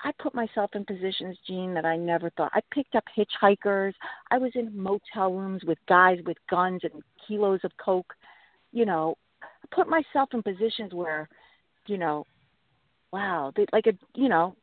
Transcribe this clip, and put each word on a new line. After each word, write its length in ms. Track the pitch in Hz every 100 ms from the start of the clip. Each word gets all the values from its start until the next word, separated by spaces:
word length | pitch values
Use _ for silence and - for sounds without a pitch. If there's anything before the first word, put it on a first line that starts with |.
I 80 | 277 -
put 140 | 202
myself 380 | 240 226 - 202
in 100 | 208
positions, 540 | 202 190 190 185 180 180 -
Jean, 260 | 185 185 175
that 100 | 160
I 100 | 165
never 340 | 170 170 175
thought. 200 | - 151
I 60 | 202 -
picked 220 | - 269 226
up 80 | - -
hitchhikers. 760 | 208 - 202 202 202 196 196 - - - -
I 60 | 254
was 140 | 254 247
in 220 | 226 208
motel 540 | 190 202 - 214 190
rooms 320 | 185 190 190
with 140 | 165 160 -
guys 320 | 180 185 180 170
with 120 | 165 -
guns 320 | 180 185 180
and 180 | 170 156 - _ -
kilos 360 | 208 202 190
of 80 | 175 -
coke. 360 | - 185 - - - - _ _ _
You 120 | 233 220
know, 300 | 165 156 - _ -
I 60 | - _ -
put 140 | - 359
myself 420 | 320 285 285 269
in 100 | 240
positions 500 | 208 185 220 - 208
where, 360 | 175 175 156 156 _ _ _ _ _ -
you 100 | 196
know, 280 | 165 147 - _ _ _ _ _ _ _ -
wow, 400 | 190 196 170 143 185
they, 100 | 208
like 140 | 220 220
a, 80 | 196 _ -
you 80 | 262
know, 300 | 170 175 -